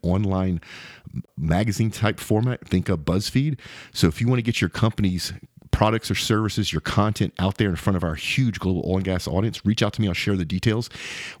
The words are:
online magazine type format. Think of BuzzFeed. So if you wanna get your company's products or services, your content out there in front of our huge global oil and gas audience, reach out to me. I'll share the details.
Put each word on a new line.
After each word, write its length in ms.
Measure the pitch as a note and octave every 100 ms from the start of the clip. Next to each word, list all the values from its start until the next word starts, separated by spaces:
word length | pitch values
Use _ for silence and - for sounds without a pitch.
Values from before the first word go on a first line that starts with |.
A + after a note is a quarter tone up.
online 580 | E2+ F#2+ G2+ F#2+ F#2 E2+ - - - - - - - -
magazine 540 | D#2 F2 A2 G2 A2
type 300 | - G#2+ -
format. 480 | - G#2+ B2 - -
Think 200 | F#2 E2+
of 100 | F2
BuzzFeed. 580 | D2+ F#2 - B2+ D3 C3+ - - -
So 140 | - F2
if 120 | -
you 80 | A2+
wanna 160 | B2+
get 180 | A#2 -
your 80 | F2+
company's 640 | - A2 - G2+ F2+ - - - - -
products 380 | - G#2+ A2+ -
or 40 | G2+
services, 560 | - G#2+ G#2+ G#2+ G2
your 100 | D#2
content 520 | - - G#2+ G#2 F#2+ -
out 180 | F#2 -
there 120 | G#2
in 60 | E2
front 220 | - F#2
of 60 |
our 100 | E2+
huge 460 | D2+ - - B2+ F#2+
global 240 | F#2 F2+ -
oil 120 | F#2+
and 80 | F#2+
gas 220 | F2+ -
audience, 380 | E2+ A2 - G2+
reach 160 | A2
out 120 | G#2
to 80 | -
me. 60 | G#2
I'll 60 |
share 220 | E2+ - G2
the 100 | D#2+
details. 440 | F#2 - A2 A#2+ - - - - -